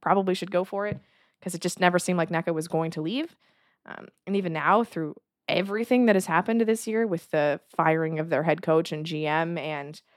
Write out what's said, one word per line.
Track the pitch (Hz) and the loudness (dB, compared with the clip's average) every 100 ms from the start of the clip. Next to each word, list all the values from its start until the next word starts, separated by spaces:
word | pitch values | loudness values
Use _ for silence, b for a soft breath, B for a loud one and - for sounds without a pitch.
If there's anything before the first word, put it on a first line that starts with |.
probably | - 190 190 | 2 2 2
should | 185 185 | -2 -2
go | 180 | -2
for | 190 196 208 | -2 -4 -6
it, | 202 b b b b | -8 b b b b
'cause | - | -10
it | 175 | -6
just | 180 - | -6 0
never | 180 175 | 2 2
seemed | - 180 | 0 0
like | 160 | 0
Nneka | 165 170 | -2 -2
was | 160 165 | -4 -2
going | 165 165 | -2 -2
to | 160 | -4
leave. | 160 247 330 - _ _ _ _ - | -6 -4 -6 -12 _ _ _ _ -18
Um, | - - _ - | -16 -18 _ -4
and | 196 | -2
even | 185 | -2
now, | 160 147 202 | 0 4 4
through | 226 - 156 - _ _ - | 2 -4 -8 -10 _ _ -2
everything | - 196 208 233 254 240 | 0 0 -2 2 4 6
that | 196 | 4
has | 185 | 4
happened | 165 190 226 | 0 2 2
this | 220 220 - | 2 0 -2
year | 220 226 | -2 -2
with | 170 - | -2 -2
the | 160 147 143 - - | 0 0 0 -4 0
firing | 160 160 160 156 | 2 2 0 -2
of | 165 | 0
their | 143 | 0
head | 165 151 | 2 0
coach | - 160 165 | 2 2 2
and | 156 160 | -4 -6
G | 156 151 | -4 -2
M | 156 165 170 | 0 0 -4
and | 147 151 143 151 _ | -6 -8 -10 -16 _